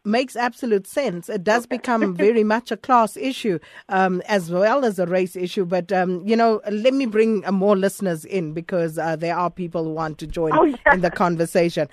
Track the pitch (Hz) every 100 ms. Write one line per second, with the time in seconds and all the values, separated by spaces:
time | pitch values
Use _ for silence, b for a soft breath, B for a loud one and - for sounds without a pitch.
0 | 208 233 277 220 240 - 247 202 - 302
1 | 262 175 - 208 180 233 233 247 - 226
2 | 196 175 202 233 214 220 - 208 - 240
3 | 220 196 262 254 226 165 B B B 190
4 | 190 180 - 208 170 175 214 277 247 190
5 | 175 185 185 185 180 208 175 180 175 190
6 | 180 180 196 226 233 214 214 208 254 269
7 | 247 214 220 208 170 196 202 196 196 -
8 | 190 160 156 196 156 160 165 185 165 160
9 | 160 160 170 170 175 180 170 170 160 156
10 | 156 151 156 175 160 302 330 247 - 185
11 | 175 - 180 165 165 190 170 170 147